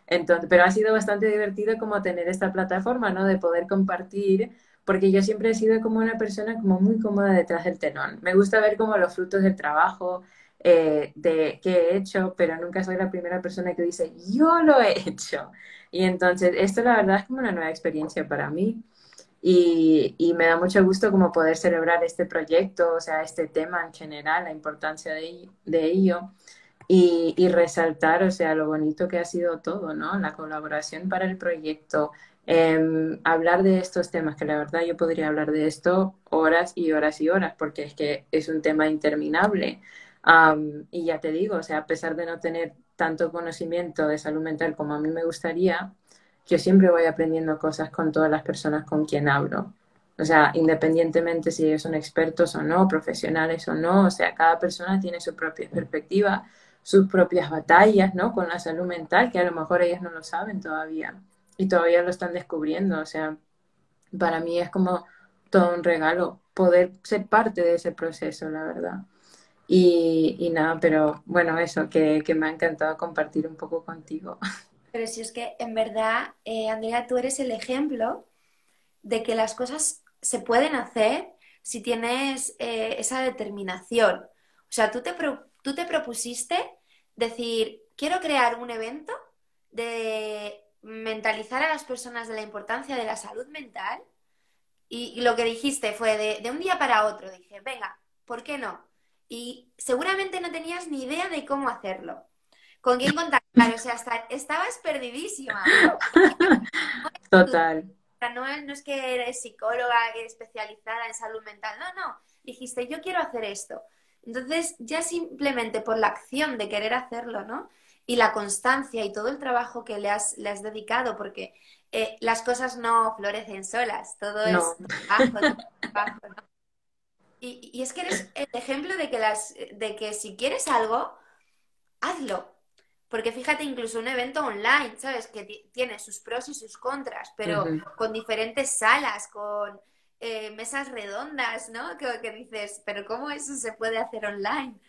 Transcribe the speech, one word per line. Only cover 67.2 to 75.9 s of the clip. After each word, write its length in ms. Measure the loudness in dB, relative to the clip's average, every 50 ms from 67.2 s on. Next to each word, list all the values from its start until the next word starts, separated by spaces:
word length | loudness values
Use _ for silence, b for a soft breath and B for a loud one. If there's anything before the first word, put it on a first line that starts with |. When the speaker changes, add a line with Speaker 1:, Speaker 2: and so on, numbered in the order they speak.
| 2
Speaker 1:
parte 340 | 4 4 4 4 2 0 0
de 140 | 2 2 2
ese 180 | 2 0 -4 -6
proceso, 560 | -4 -6 -6 -6 -6 -6 -8 -6 -8 -8 -8
la 140 | -8 -8 -8
verdad. 340 | -8 -8 -8 -8 -8 -8 -10 -12 b b b b b b b b b b b _
Y, 680 | 4 6 6 8 6 6 6 4 2 4 4 2 2 0 -2
y 100 | -2 0
nada, 280 | 2 2 2 2 2 2
pero 420 | 2 4 4 4 4 2 0 -4 -8
bueno, 320 | 0 2 2 2 2 2 0
eso, 300 | -2 -2 -2 -2 -4 0
que, 340 | 2 2 4 4 2 2 0
que 100 | 0 0
me 120 | 0 -2
ha 40 | -2
encantado 460 | -2 -2 -2 -2 0 0 -2 -2 -2
compartir 500 | -4 -8 -4 -4 -4 -4 -2 -2 -4 -4
un 80 | -4 -8
poco 300 | -14 -10 -8 -8 -8 -8
contigo. 540 | -12 -16 -16 -14 -12 -12 -12 -12 -14 -12 -10
<laughs> 300 | -10 -10 -10 -12 -18 _ _ _ _ _
Speaker 2:
Pero 160 | -8 -8 -8
si 140 | -8 -8 -10
es 100 | -12 -12
que, 240 | -10 -10 -10 -10 -10 -10
en 140 | -10 -4 -2
verdad, 640 | -2 -2 -2